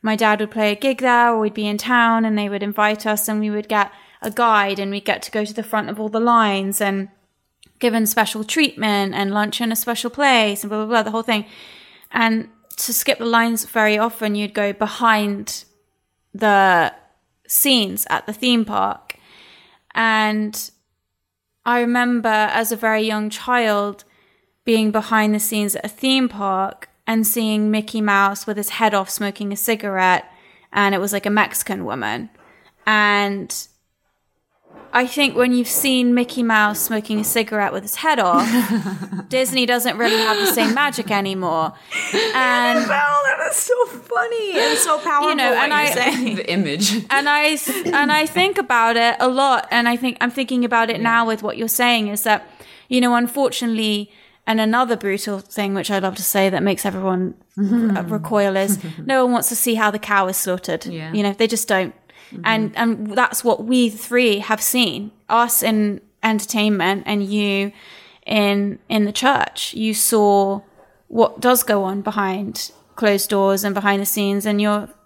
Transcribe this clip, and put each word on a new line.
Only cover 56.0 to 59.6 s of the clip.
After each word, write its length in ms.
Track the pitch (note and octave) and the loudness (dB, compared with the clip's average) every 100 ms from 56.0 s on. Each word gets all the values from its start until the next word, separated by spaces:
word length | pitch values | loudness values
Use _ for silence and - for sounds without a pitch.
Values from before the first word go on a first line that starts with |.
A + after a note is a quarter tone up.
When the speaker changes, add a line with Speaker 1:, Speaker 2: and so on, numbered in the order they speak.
| F#3 F#3+ | -2 -4
Speaker 1:
to 80 | |
say 260 | F3 G3+ F#3+ | -2 2 2
that 140 | F3+ | 2
makes 220 | G3 F#3 G3+ | 0 0 -4
everyone 500 | F#3+ F#3+ F#3 F#3 - _ | -4 -2 -2 -4 -8 _
Speaker 3:
<laughs> 120 | - | -4
Speaker 1:
r-, 460 | G3+ A#3 A3+ F#3+ E3+ | 0 2 2 0 -2
recoil 500 | G#3 - G#3+ G3+ F#3+ | -6 -2 0 2 0
is 240 | G3 G3 E3 D#3+ D#3+ | 0 -4 -6 -10 0
no 200 | C4 B3+ | 2 2
one 80 | |
wants 160 | A#3+ B3 | 2 0
to 60 | |
see 180 | A3+ | -2